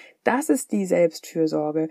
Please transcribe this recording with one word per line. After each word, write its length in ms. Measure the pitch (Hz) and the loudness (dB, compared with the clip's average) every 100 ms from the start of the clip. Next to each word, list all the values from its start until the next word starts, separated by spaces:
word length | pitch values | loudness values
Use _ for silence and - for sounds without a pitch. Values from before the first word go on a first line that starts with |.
| - _ | -20 _
das 240 | - 247 302 | -2 0 0
ist 240 | 269 - | -2 0
die 140 | 208 185 | -4 0
Selbstfürsorge. 1000 | 175 170 - - 165 156 156 151 156 160 | 2 2 0 -8 -2 0 0 -2 -2 -4